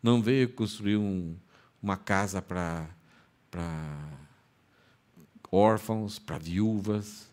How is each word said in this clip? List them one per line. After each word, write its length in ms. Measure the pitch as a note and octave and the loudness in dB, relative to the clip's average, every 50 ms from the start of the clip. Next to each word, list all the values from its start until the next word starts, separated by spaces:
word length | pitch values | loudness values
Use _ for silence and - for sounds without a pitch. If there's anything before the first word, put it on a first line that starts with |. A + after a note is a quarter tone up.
não 200 | - A#2 A#2+ A#2+ | 6 6 4 6
veio 260 | A2 A2+ C3 C3+ B2+ | 4 4 4 4 2
construir 480 | A#2+ B2+ - A2+ G2+ - - G#2 G2+ G#2 | 0 0 -2 -4 -2 -2 -2 0 2 2
um, 400 | G#2+ G#2 G2+ F#2+ F#2 F2 E2 E2 F#2 _ _ _ - _ _ _ _ - | 2 2 0 -2 -4 -4 -6 -10 -12 _ _ _ -20 _ _ _ _ -4
uma 140 | G2+ G2 | -4 -4
casa 440 | F#2 - - G#2 F#2+ G2+ G2 F#2 F#2+ | -4 0 0 2 2 2 0 -2 -6
para, 480 | E2+ - F2+ F2+ F2 E2+ E2 E2 D#2+ D#2+ F2 _ _ _ _ _ _ _ _ _ _ _ | -6 -4 -6 -4 -4 -4 -4 -6 -8 -10 -14 _ _ _ _ _ _ _ _ _ _ _
para 680 | - F2 E2+ E2+ E2 D#2 D#2 D2+ D2 D2 D2 D2+ D2 C#2 D2+ - _ _ _ _ _ _ _ _ _ _ _ _ _ _ _ _ _ - - _ _ - _ - | -10 -8 -8 -6 -6 -8 -8 -10 -10 -12 -12 -14 -14 -16 -20 -20 _ _ _ _ _ _ _ _ _ _ _ _ _ _ _ _ _ -20 -20 _ _ -20 _ 2
órfãos, 680 | - F#2+ G#2 A2 A2 G#2+ - - A2 A2 A2 G#2 G#2 | 4 6 8 8 6 4 0 -4 -4 -4 -4 -6 -8
para 200 | - - - E2 | -12 -10 -10 -10
viúvas. 920 | D#2+ D#2+ E2 E2+ F#2 G#2+ A2 A2 G#2 G2 G#2+ G#2+ G#2 G#2 - - - - - | -8 -6 -4 0 2 2 2 2 0 0 -2 -2 -2 -4 -8 -14 -18 -20 -20